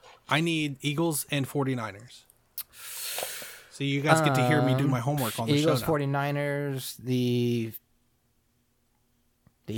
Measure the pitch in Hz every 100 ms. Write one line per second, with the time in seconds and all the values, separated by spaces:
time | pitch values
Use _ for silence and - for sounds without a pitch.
0 | - - - 143 170 160 151 135 147 147
1 | 170 147 - 143 131 147 131 127 110 98
2 | 120 - - _ _ - - - - -
3 | - - - - - - - - 139 139
4 | 151 160 151 131 123 123 127 127 139 123
5 | 123 147 120 - 113 143 156 131 135 151
6 | 139 139 143 143 143 143 143 135 - -
7 | 120 127 123 120 120 120 110 - _ _
8 | _ _ _ _ _ _ _ _ _ _
9 | _ _ _ _ _ _ -